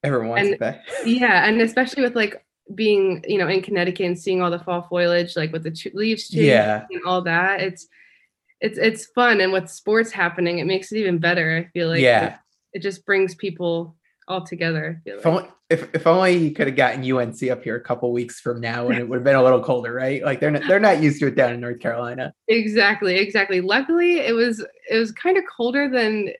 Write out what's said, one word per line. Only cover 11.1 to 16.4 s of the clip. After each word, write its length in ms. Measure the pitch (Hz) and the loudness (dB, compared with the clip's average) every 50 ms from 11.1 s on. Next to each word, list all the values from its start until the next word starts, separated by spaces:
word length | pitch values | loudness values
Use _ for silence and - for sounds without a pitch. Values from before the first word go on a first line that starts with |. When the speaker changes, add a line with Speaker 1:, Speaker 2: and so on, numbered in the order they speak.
| 175 170 | 0 0
Speaker 2:
better, 380 | 165 170 180 180 160 160 160 | 0 0 0 2 0 0 -2
I 140 | 165 175 175 | -2 -4 -6
feel 160 | _ 180 170 160 | _ -4 -4 -2
like. 120 | 165 147 | 0 2
Speaker 1:
Yeah. 260 | 135 123 120 107 101 107 - - _ _ _ _ _ _ | 4 4 4 4 2 -2 -6 -12 _ _ _ _ _ _
Speaker 2:
It, 60 | _ 196 | _ -8
it 40 | |
just 220 | 170 196 190 - _ | -8 -8 -8 -8 _
brings 300 | - 196 190 190 185 180 | -2 0 0 0 0 -2
people 600 | _ - 196 170 165 180 170 170 165 170 165 - _ _ _ _ _ _ - | _ -8 -8 -8 -4 -4 -2 -2 -4 -6 -8 -16 _ _ _ _ _ _ -10
all 140 | 185 185 170 | -8 -8 -8
together, 540 | 165 175 170 165 165 165 156 151 160 165 160 | -10 -8 -6 -4 -4 -2 -4 -4 -6 -10 -10
I 40 | _ | _
feel 140 | - 101 101 | -14 -14 -2
Speaker 1:
If 60 | - | 0
Speaker 2:
like. 100 | 165 160 | 0 0
Speaker 1:
only, 140 | 190 180 - _ _ _ _ | 0 -2 -8 _ _ _ _
if, 240 | 165 165 - - - | -2 -2 -2 -6 -6
if 120 | 160 - | 0 4
only 300 | 165 165 185 185 185 180 | 4 4 6 6 4 4
you 140 | 180 | 4